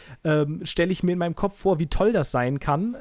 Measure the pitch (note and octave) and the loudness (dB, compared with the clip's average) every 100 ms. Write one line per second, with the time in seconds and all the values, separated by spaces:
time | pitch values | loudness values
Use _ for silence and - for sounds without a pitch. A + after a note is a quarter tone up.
0 | - B2+ D#3+ D3+ D3 D#3+ E3+ - F3 F3+ | -18 -6 0 2 0 -4 -4 0 0 0
1 | F3 F3 E3+ - G3 - G3 D#3+ E3 - | 0 0 -2 -2 -4 0 0 2 2 2
2 | G#3 G#3 C#3+ B2+ B2 C#3 - D3 A3+ - | 4 2 0 0 0 -2 -2 -2 -2 -4